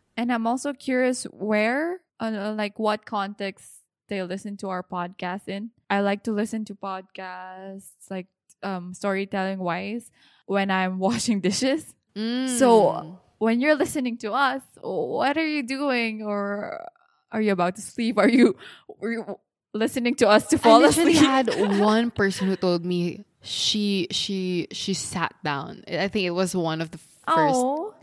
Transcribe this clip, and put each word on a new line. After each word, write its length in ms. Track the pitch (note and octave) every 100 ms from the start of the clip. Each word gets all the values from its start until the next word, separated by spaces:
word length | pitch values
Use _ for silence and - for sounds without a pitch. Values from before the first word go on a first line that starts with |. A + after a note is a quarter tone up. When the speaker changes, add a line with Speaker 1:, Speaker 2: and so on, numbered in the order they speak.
| _ -
Speaker 1:
And 140 | A#3+
I'm 140 | A#3 A3+
also 280 | B3+ C#4+
curious 500 | C#4 - B3+ B3+ B3 -
where, 680 | - G#3 G#3+ G#3+ C4+ E4 F#4 _ -
uh, 60 | A3+ G#3+
uh, 180 | G#3 G#3+
like, 220 | G#3 -
what 280 | G#3+ G#3+ -
context 600 | G#3 G3 G#3 G3 - - - _ _ -
they 140 | G3+
listen 340 | F3+ G3 G#3 G3+
to 120 | G3
our 140 | F#3
podcast 640 | F#3 F3+ F3 - F#3 G3 -
in. 240 | G3 A3+ _ -
I 120 | G3+
like 220 | G3+ G3+
to 80 | A#3
listen 340 | G#3 G#3+ A3 G#3+
to 100 | G3
podcasts, 1120 | G3 F#3+ F#3+ - F#3 F#3 F#3 F#3 F#3+ G3 - - -
like, 180 | F#3+ F3+ _ _ _
um, 320 | G3 F#3 F3+
storytelling 680 | F3+ G3+ F#3+ G3 G3+ F#3+ F#3+
wise 520 | F3 E3+ G3+ A#3 - _ _ _ -
when 240 | G3 G3
I'm 300 | F#3+ F#3 F#3
<laughs> 80 | F#3+
washing 320 | A#3 - G#3
dishes. 540 | F3+ G3+ C4 D#4 - - _ G3+
Speaker 2:
Mm. 340 | A3+ B3 C4 B3
Speaker 1:
So 600 | B3+ A3 F3 - D#3 F#3 _ -
when 240 | A3+ A#3+
you're 140 | D4 D4
listening 420 | F4+ D4+ B3 A#3
to 140 | G#3+
us, 280 | A#3+ C4+ C4 - -
what 560 | - F#3 B2+ - C4 D4
are 80 | D#4
you 160 | D4+
doing? 580 | A#3+ C4+ C#4+ B3 A3+ G#3+
Or 600 | G#3+ G3+ G3+ G3+ - - - _ _ _ _
are 100 | A3
you 100 | G#3+
about 220 | F#3 F3 G3+
to 40 |
sleep? 360 | - - A#3 D4
Are 100 | -
you, 300 | B3 - - - - - -
are 100 | G#3+
you 280 | A3+ G3+ - _ _ _
listening 420 | G#3+ B3 B3+ A#3+ -
to 120 | G#3+
us 200 | B3 -
to 100 | D4+
fall 260 | A#3 A3+
Speaker 2:
I 40 | -
literally 260 | D#4+ E4+
Speaker 1:
asleep? 160 | E4 D4
Speaker 2:
had 500 | C4+ A#3+ - G3+ G3
Speaker 1:
<laughs> 0 |
Speaker 2:
one 300 | G#3 A3 A#3+
person 360 | - G3 - F#3+
who 80 | F#3+
told 260 | F#3 F3
me 400 | F3 F3 F3 - - _
she, 680 | - - - G#3+ G3+ G3 -
she, 560 | - - F#3+ F#3 F3+ -
she 220 | - - F#3
sat 400 | - F#3 E3 -
down. 400 | D3+ C#3 - - -
I 200 | E3 F#3+
think 160 | G#3+ F3+
it 60 |
was 240 | F3 F#3 F#3
one 260 | E3 D#3+
of 80 | D#3+
the 60 | D#3
first 580 | - _ - D#4+ D4 B3+
Speaker 1:
Oh. 380 | B3+ D4+ G#4 -